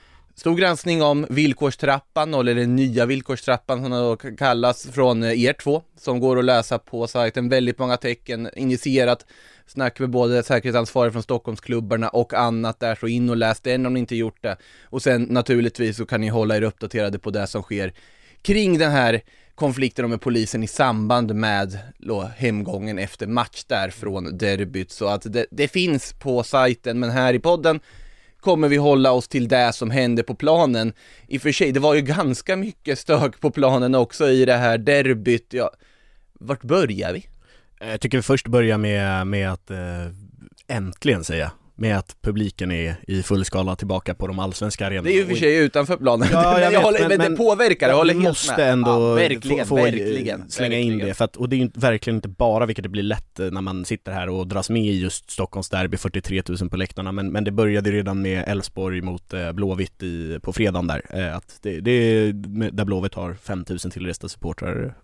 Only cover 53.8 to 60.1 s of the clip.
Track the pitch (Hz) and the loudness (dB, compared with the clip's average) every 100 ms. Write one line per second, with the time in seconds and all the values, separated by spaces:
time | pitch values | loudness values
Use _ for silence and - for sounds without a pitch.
53.8 | 90 117 - 95 90 92 92 98 92 113 | -6 -8 -8 -8 -6 -6 -4 -4 -2 0
54.8 | 107 95 92 - - - 92 98 - 95 | 2 0 -2 -6 -8 -8 -6 -6 -6 -4
55.8 | 92 92 92 98 - 95 90 90 90 92 | -2 -4 -4 -6 -4 -4 -4 -4 -4 -4
56.8 | 95 - 95 98 98 104 104 101 107 104 | -6 -6 -8 -6 -4 -4 -2 2 2 2
57.8 | 101 104 98 98 95 92 92 101 - - | 0 0 -2 -2 -2 -2 -2 -4 -6 -6
58.8 | 95 92 92 90 - 92 85 87 98 92 | -6 -4 -6 -8 -10 -8 -6 -4 -4 -2
59.8 | 90 - 92 | -6 -6 -8